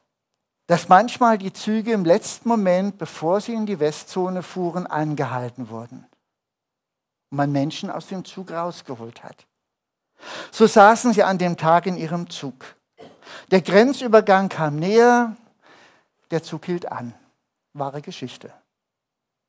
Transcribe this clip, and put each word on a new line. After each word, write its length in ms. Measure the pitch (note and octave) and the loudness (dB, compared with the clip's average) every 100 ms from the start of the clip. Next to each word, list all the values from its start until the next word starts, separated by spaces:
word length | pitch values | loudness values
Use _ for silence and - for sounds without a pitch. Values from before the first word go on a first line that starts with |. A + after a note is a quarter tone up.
| _ _ _ _ _ _ - | _ _ _ _ _ _ -2
dass 200 | E3 - | -2 6
manchmal 500 | F#3 A#3+ - A#3 G#3+ | 6 6 2 2 2
die 140 | F#3+ | -2
Züge 420 | - G#3+ A3 G#3+ | -8 -4 -2 0
im 120 | G#3+ E3 | 0 2
letzten 420 | G3+ - - A#3 | 2 0 -6 -2
Moment, 500 | A3+ F#3+ F3+ G3+ G3 | 0 2 0 -2 -6
bevor 440 | D#3 - D#3 G3+ | -12 -6 -2 -2
sie 120 | G#3+ | -2
in 120 | A3+ G#3 | -6 -6
die 140 | F3 | -2
Westzone 640 | D3+ D3+ - F#3+ F3+ F#3 | -4 -4 -8 -6 -4 -6
fuhren, 420 | - F#3 F3 F3 - | -8 -6 -6 -6 -6
angehalten 840 | D3+ D#3 D3 C3 B2+ B2 B2 A2 | -4 -4 -4 -4 -6 -8 -10 -12
wurden. 360 | A2+ A#2+ B2 - _ _ _ _ _ _ _ _ _ _ _ _ | -12 -14 -20 -20 _ _ _ _ _ _ _ _ _ _ _ _
Und 60 | C#3+ | -4
man 140 | C#3+ | -2
Menschen 380 | C#3+ C#3+ - G3 | 0 -2 -6 -10
aus 180 | D#3+ - | -10 -10
dem 160 | F#3 | -14
Zug 280 | - F#3+ F#3 | -12 -16 -12
rausgeholt 720 | E3+ F3 E3 - A#2 A#2 - | -8 -8 -10 -14 -14 -14 -18
hat. 220 | B2 - _ _ _ _ _ _ _ _ - - - | -20 -20 _ _ _ _ _ _ _ _ -18 -16 -14
So 160 | - A3 | 2 4
saßen 440 | A3 G3+ A3+ B3 | 8 8 6 2
sie 100 | G3+ | 2
an 140 | F#3 F#3 | 2 0
dem 200 | F3 E3+ | -2 0
Tag 280 | D#3+ E3+ F#3 | 2 2 0
in 120 | E3+ | -6
ihrem 320 | D#3+ F3 F3 | -6 -6 -8
Zug. 460 | - C#3 - - _ _ _ - _ - - - | -10 -12 -14 -20 _ _ _ -20 _ -20 -20 0
Der 100 | F#3 | 0
Grenzübergang 840 | E3+ F#3+ B3 - B3+ G#3+ G#3 F#3+ F#3+ | 4 4 4 2 4 4 6 2 2
kam 300 | - D#3 D3 | -2 -4 -2
näher, 580 | F3+ A3+ A#3+ A#3+ A#3 - _ _ _ - _ _ _ _ _ | 2 4 6 4 0 -6 _ _ _ -20 _ _ _ _ _
der 120 | E3 | -6
Zug 220 | - D#3 - | -6 -10 -6
hielt 260 | F3 - | -6 -6
an. 220 | - A#2+ - _ _ _ _ _ | -10 -12 -16 _ _ _ _ _
Wahre 280 | C#3 C#3 D3 | -10 -8 -8
Geschichte. 500 | D3 - B2 - - - _ _ _ _ _ _ _ _ | -14 -14 -14 -14 -20 -20 _ _ _ _ _ _ _ _